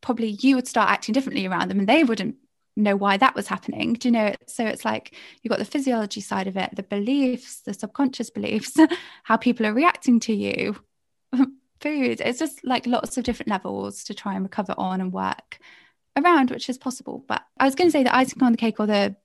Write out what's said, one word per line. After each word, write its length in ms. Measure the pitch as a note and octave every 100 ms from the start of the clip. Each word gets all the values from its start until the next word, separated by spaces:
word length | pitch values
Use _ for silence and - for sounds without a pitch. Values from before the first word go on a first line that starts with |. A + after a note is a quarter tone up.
probably 360 | - A#3 A3+ G3+
you 140 | C4 C4
would 120 | B3+
start 220 | A#3+ G3+
acting 240 | - -
differently 320 | A3 C4+ - F#3+
around 220 | F3 F#3
them 100 | F#3+
and 100 | G3
they 140 | C#4
wouldn't 320 | C#4 A3+ F#3+ - _ _ _ -
know 180 | G#3 G3+
why 220 | G3+ G3
that 180 | C4 -
was 120 | G3
happening. 460 | G3 - - A#3
Do 160 | A#3 B3+
you 40 |
know? 220 | A#3 G#3 - -
So 180 | - A3+
it's 200 | - A3
like, 300 | A3 - - - -
you've 60 | A3+
got 80 | A3
the 60 | G#3+
physiology 560 | D4+ C4+ A#3 G#3 G#3+
side 260 | G3 G3+ F#3+
of 100 | F#3+
it, 140 | F#3 G3
the 80 |
beliefs, 800 | G3 G3+ G#3 C#4 C4 B3 - -
the 120 | -
subconscious 560 | G3+ G#3 - C#4 C4+ A3+
beliefs, 460 | - G#3 G#3+ C4+ -
<laughs> 460 | D#4 F4+ - -
how 140 | - A3+
people 280 | B3 A#3+ G#3+
are 60 |
reacting 460 | A3 E4+ - - A#3
to 120 | -
you, 440 | G#3+ G3+ - G3 G#3 _ _ _ _ _
<laughs> 480 | B3 C4 - _ _
food. 400 | D4 D4+ B3 A3+
It's 180 | - B3
just, 260 | D#4+ - -
like, 220 | B3+ B3
lots 300 | A#3+ - -
of 60 | A#3+
different 240 | A#3 -
levels 540 | G3 F#3+ G3 G3+ G3+ -
to 80 | G3+
try 200 | - F#3+
and 80 |
recover 320 | G3 - F#3+ -
on 240 | F#3 F#3
and 120 | F#3
work 460 | F#3 F#3+ - - - - - _ _ _ -
around, 340 | E4 E4 B3+
which 180 | A#3 -
is 80 | B3+
possible. 460 | - B3 - - -
But 160 | - - _
I 60 | C4+
was 100 | C4+
gonna 160 | F4+
say 120 | D#4
the 120 | B3+ B3
icing 280 | C4 -
on 100 | B3+
the 40 | A3+
cake 200 | A#3 G#3+
or 80 | G#3+
the 280 | G#3 G3+ G3